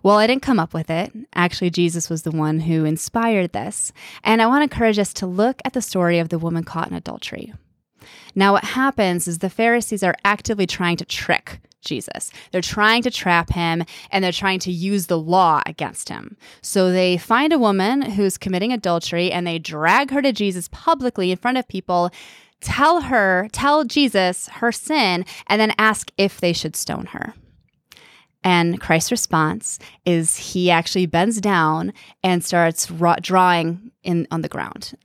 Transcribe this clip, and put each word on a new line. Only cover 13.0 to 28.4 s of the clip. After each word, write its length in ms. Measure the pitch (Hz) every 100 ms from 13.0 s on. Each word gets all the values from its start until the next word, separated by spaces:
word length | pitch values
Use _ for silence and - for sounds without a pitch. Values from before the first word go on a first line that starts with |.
to 80 | 240
trap 400 | - 185 170 165
him, 340 | 175 170 165 165 - -
and 120 | 196
they're 100 | 185
trying 260 | 170 196 185
to 120 | 185
use 340 | 175 190 202 170
the 120 | 170
law 440 | 160 185 175 151
against 440 | - 156 147 - -
him. 280 | 57 - - - -
So 300 | - 196 185
they 260 | 185 180 180
find 360 | - 233 302
a 60 | 320
woman 440 | 220 196 196 277
who's 340 | 254 202 196 -
committing 360 | 190 180 226
adultery, 600 | 240 180 170 - 170 180
and 140 | 175 175
they 120 | 165
drag 520 | 151 151 165 233 277
her 100 | 277
to 120 | 269
Jesus 360 | 208 202 180 -
publicly 600 | - - 311 247 - 185
in 80 | 185
front 180 | 240 254
of 120 | -
people, 420 | 185 - 175 175 - - - _ _
tell 420 | - - 302 349
her, 460 | 262 247 190 180 214
tell 320 | - 277 302
Jesus 640 | 247 294 269 202 180 180 -
her 240 | - 233
sin, 520 | - - 302 202 180 185 - -
and 140 | 214
then 120 | 214 -
ask 320 | 220 208 - -
if 220 | 196 -
they 120 | 175
should 240 | 165 156 -
stone 300 | - 156 175
her. 260 | - - - _ _ _ _ _ - - - _ _